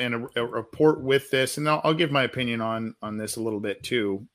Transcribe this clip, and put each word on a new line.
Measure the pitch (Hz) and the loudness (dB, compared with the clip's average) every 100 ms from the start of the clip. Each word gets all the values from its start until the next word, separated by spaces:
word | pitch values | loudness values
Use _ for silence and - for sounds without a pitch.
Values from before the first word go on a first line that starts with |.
and | 123 | -2
a, | 117 120 120 | -2 -4 -4
a | |
report | 117 117 110 - 156 156 | -2 -4 -6 4 4 4
with | 131 135 - | 4 2 2
this. | 135 131 - | 0 0 0
And | 151 | 0
I'll, | 151 | 2
I'll | 151 | 2
give | 160 160 | 2 2
my | 143 | 2
opinion | 120 - 120 117 | 0 -2 -2 -2
on, | 113 113 113 - | -2 -2 -6 -8
on | 107 107 | -8 -6
this | 107 117 | -6 -4
a | |
little | 113 104 | -4 -2
bit | 104 98 | -4 -6
too, | - 123 101 98 117 | -2 0 0 -2 -6